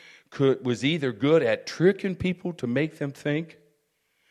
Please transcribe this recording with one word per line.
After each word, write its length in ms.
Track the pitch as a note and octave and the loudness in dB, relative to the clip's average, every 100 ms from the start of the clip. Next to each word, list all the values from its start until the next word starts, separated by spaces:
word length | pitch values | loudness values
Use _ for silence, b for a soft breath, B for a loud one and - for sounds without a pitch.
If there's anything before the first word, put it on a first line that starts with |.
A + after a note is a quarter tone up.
| B B _ | B B _
could, 340 | - C3+ - | 0 2 2
was 220 | B2 A2 - | 0 -2 0
either 260 | E3 C3+ | 0 -2
good 300 | G#2 C#3 D#3+ | -2 4 4
at 240 | A#2+ G#2+ - | 4 0 -4
tricking 500 | - F3 G3 G3 F3 | 0 2 2 -2 -2
people 380 | F3+ F3+ F3+ | -4 -4 -6
to 120 | E3 A#2+ | -6 -2
make 320 | B2+ D#3 D#3 | 0 -2 -4
them 140 | C#3+ | -8
think. 460 | C3 D3 D3 E3 - _ _ _ _ b b b | -6 -4 -4 -4 -14 _ _ _ _ b b b